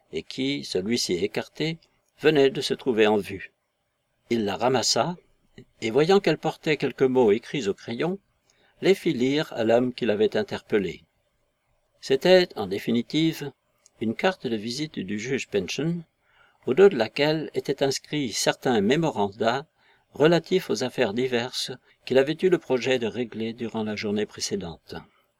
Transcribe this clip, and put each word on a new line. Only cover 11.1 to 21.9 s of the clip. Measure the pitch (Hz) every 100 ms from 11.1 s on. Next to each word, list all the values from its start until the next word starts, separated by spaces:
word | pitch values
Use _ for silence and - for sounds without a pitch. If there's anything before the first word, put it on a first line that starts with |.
| _ _ _ _ _ _ _ _ _
C'était, | - 135 180 185 180 -
en | -
définitive, | 190 - 117 117 151 160 156 143 - _ _ _ _
une | 110 110
carte | 190 185 123
de | 113
visite | 107 123 156 -
du | 95 104
juge | 117 127 -
Pension, | 101 90 - 156 175 165 _ _ _ _ _ -
au |
dos | 147 202
de | 196
laquelle | 110 - 147 156 - 131
étaient | - -
inscrits | 139 131 - 151 131
certains | 95 - - 139 117
mémoranda | 98 151 160 110 101 104 113 131 - _ _ _ _
relatifs | - 151 170 - 185 -
aux | 120
affaires | 127 - 117
diverses | 110 131 120 123 - - 131 _